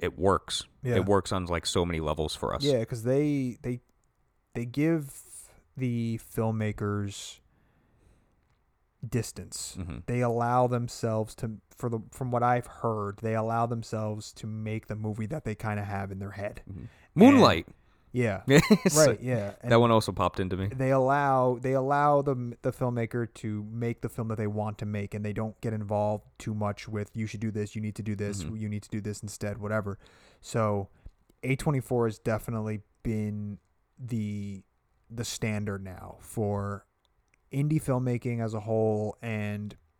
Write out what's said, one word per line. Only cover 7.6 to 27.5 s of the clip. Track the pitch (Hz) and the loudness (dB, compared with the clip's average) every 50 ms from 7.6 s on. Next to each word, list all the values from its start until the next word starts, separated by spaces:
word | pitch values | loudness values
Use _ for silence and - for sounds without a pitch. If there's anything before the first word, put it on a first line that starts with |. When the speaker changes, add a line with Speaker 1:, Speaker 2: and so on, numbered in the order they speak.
| _ _ _ _ _ _ _ _ _ _ _ _ _ _ _ _ _ _ _ _ _ _ _ _ _ _ _ - - | _ _ _ _ _ _ _ _ _ _ _ _ _ _ _ _ _ _ _ _ _ _ _ _ _ _ _ -14 -8
Speaker 2:
distance. | 113 - 117 - - - 95 92 92 - - - - - - | -4 -2 -2 -2 -4 -8 -14 -14 -12 -12 -12 -12 -10 -10 -10
Speaker 1:
Mm-hmm. | 87 87 64 - - | -8 -8 -8 -10 -6
Speaker 2:
They | - 123 123 | -2 0 0
allow | 123 120 113 120 120 120 123 127 127 | 0 0 2 0 2 2 4 4 4
themselves | 123 123 120 120 120 - - - 113 110 110 110 - - | 4 2 0 -2 -4 -6 -4 -2 0 0 0 -2 -4 -6
to, | - 123 110 107 - _ _ - | -8 -8 -8 -8 -10 _ _ -12
for | - 127 120 | -6 -4 -4
the, | 117 110 - - | -4 -4 -6 -8
from | - - 131 123 | -8 -6 -4 -2
what | 123 120 120 | 0 2 4
I've | 123 123 123 - | 4 2 2 0
heard, | - - - - 117 110 107 101 101 101 - | -4 -10 -4 -2 -2 0 0 -2 -4 -6 -4
they | 113 110 110 | -4 -2 0
allow | 110 110 113 113 117 120 | 0 0 0 0 0 0
themselves | 117 120 113 110 - 113 107 110 107 107 110 - - - | 0 -2 -4 -6 -6 -6 -4 -4 -4 -6 -6 -10 -14 -14
to | - - | -12 -10
make | 107 110 110 107 110 110 110 - | -8 -8 -6 -6 -4 -4 -6 -6
the | - 107 | -8 -8
movie | 107 107 107 104 110 110 | -6 -4 -4 -4 -4 -4
that | 101 - 156 - | -6 -6 -6 -6
they | 113 104 | -6 -6
kinda | - - 107 104 104 101 | -4 -4 -4 -4 -4 -4
have | 101 101 98 98 98 | -4 -6 -6 -6 -6
in | 95 95 | -8 -8
their | 101 98 | -10 -10
head. | 95 104 101 107 - - - - | -8 -8 -8 -8 -8 -10 -14 -14
Speaker 1:
Mm-hmm. | 95 76 | -14 -12
Speaker 2:
And | - - - - - _ - | -12 -14 -18 -20 -14 _ 8
Speaker 1:
Moonlight. | 156 226 269 277 247 165 117 87 82 - - - - _ _ _ _ _ _ - | 10 10 12 12 10 10 8 8 4 0 -6 -14 -20 _ _ _ _ _ _ -2
Speaker 2:
Yeah. | 123 120 107 95 92 - | 0 2 2 0 0 4
Speaker 1:
<laughs> | 131 139 165 - - 214 - - 190 | 6 8 8 8 8 6 6 6 4
So | 147 156 156 131 | 6 8 8 8
Speaker 2:
Right, | 110 - | 6 2
yeah. | 117 127 123 110 101 101 | 0 -2 -2 -2 -2 -4
Speaker 1:
that | - - 120 123 | -8 -4 2 6
Speaker 2:
And | 117 117 | 6 8
Speaker 1:
one | 120 117 | 8 8
also | 113 110 - 101 | 6 6 4 2
popped | 92 101 90 90 - - | -2 0 0 0 0 0
into | 95 90 92 | -2 -2 -2
me. | 92 95 | -2 -2
Speaker 2:
they | 101 131 131 131 131 | -2 -2 0 2 2
allow, | 135 135 127 131 139 143 143 139 135 131 127 127 127 120 | 4 4 4 4 4 4 4 4 4 4 4 2 2 0
they | 127 127 131 | 0 0 0
allow | 135 131 139 143 143 147 147 147 143 | 2 2 2 2 4 4 6 6 4
the, | 139 143 135 123 123 120 123 - | 4 2 0 -2 -4 -6 -6 -4
the | - 127 | -4 -4
filmmaker | - - 131 123 120 120 113 - - 120 117 - - | -2 0 -2 0 0 0 -2 -2 -2 -2 -4 -4 -6
to | - - 107 107 104 104 107 | -8 -6 -4 -4 -4 -6 -6
make | 113 117 117 117 113 - | -6 -4 -4 -4 -4 -4
the | - 113 | -6 -8
film | - - 113 | -6 -4 -4
that | 110 110 | -4 -2
they | 107 107 | -2 -2
want | 104 104 107 104 107 107 - | -2 -2 -2 -4 -4 -6 -6
to | 110 | -6
make, | 107 104 104 101 - - | -4 -4 -4 -4 -6 -6
and | 104 107 | -6 -6
they | 104 98 | -4 -4
don't | 110 110 110 - - | -4 -4 -6 -6 -6
get | - 117 110 | -6 -4 -4
involved | 107 104 101 107 104 104 107 107 101 - - _ | -4 -4 -2 0 0 0 0 0 -4 -6 -12 _
too | - - 117 107 | -10 -8 -6 -4
much | 107 104 101 101 - - 110 | -2 -2 -2 -4 -6 -8 -8
with, | 107 104 104 - - | -6 -6 -6 -6 -4
"You | 113 110 | -6 -6
should | 104 - 101 | -4 -4 -4
do | 113 110 | -4 -4